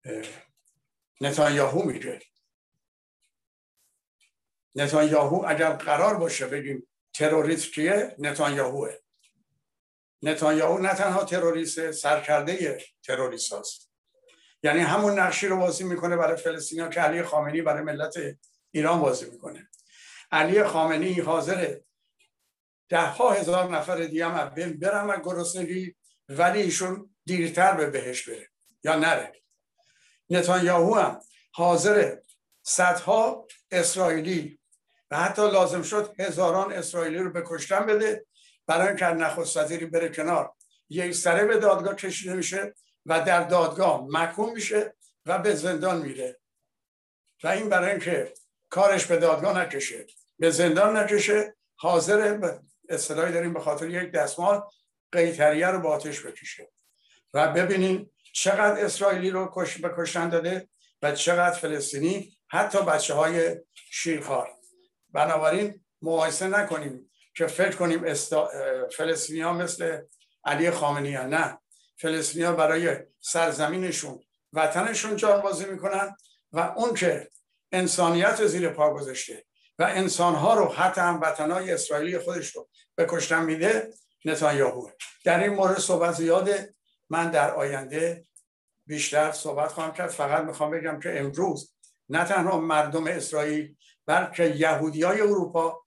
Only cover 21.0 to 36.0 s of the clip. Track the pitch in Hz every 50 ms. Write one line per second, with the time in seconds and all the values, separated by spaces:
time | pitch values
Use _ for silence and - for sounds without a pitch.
21 | 170 185 180 175 - 156 160 165 156 - 190 180 170 - - - _ _ _ _
22 | _ _ _ _ _ _ _ _ _ _ _ _ _ _ _ _ _ _ 175 165
23 | 165 147 - - 240 247 202 - - 156 175 185 180 180 170 156 151 160 180 165
24 | 165 156 151 160 170 165 175 160 143 143 139 156 180 175 156 143 165 196 208 202
25 | 202 214 226 185 156 185 185 175 170 170 180 185 175 160 180 185 185 175 - _
26 | _ _ _ _ _ _ 139 147 170 180 196 208 202 175 156 - 190 185 185 202
27 | 202 _ _ _ _ - 185 175 165 165 - 170 180 196 190 160 151 139 135 131
28 | 123 123 127 123 - - - - - _ _ _ _ _ _ _ - 151 160 156
29 | 156 165 160 - - - - _ _ _ _ _ _ _ _ _ _ _ _ _
30 | _ _ _ _ _ _ 175 180 170 175 180 185 175 175 180 175 170 196 233 208
31 | 170 - - - - _ _ _ _ _ - - 170 175 175 165 175 208 214 208
32 | 175 - - - _ _ - _ _ _ _ _ _ - - - 180 180 175 175
33 | - 180 196 220 220 - - - - - - _ _ _ 185 180 165 - - 190
34 | 185 170 160 160 156 175 185 165 147 147 - _ _ _ _ _ _ _ _ _
35 | _ _ 151 151 175 190 190 208 214 214 190 190 180 170 175 180 156 - 214 208